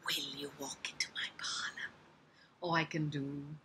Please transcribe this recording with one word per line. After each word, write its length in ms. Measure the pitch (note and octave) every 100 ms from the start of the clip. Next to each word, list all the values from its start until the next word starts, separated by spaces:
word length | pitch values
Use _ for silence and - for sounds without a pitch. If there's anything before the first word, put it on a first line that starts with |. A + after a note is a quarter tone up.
| -
Will 300 | C#3+ C#3 C#3
you 140 | C#3+ C#3
walk 300 | C#3 - -
into 160 | - - -
my 140 | - -
parlour? 540 | - - - - - - - - - - - -
Or 160 | F3 E3
I 60 |
can 260 | D#3 E3 D3+
do 340 | C#3+ C#3 C#3+ C#3+ D#3